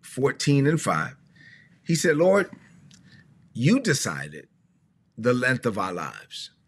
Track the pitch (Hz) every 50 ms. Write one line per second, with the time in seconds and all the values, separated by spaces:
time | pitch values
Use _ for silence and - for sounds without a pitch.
0 | _ - - - 131 139 131 - - 147 143 139 135 143 160 160 - - 87 78
1 | 78 - - _ _ _ _ - - - - - _ _ _ _ _ - 165 156
2 | - 180 151 151 170 185 196 202 190 - - - _ _ _ - _ - - -
3 | _ - - - - _ _ _ _ _ _ - 117 147 226 269 262 - 143 -
4 | - 104 80 67 69 76 76 76 - _ _ _ _ _ _ _ _ _ _ _
5 | _ _ _ - 110 120 123 123 123 127 131 120 - 120 101 104 95 92 90 87
6 | 82 67 53 50 - _ - - - - _ _ _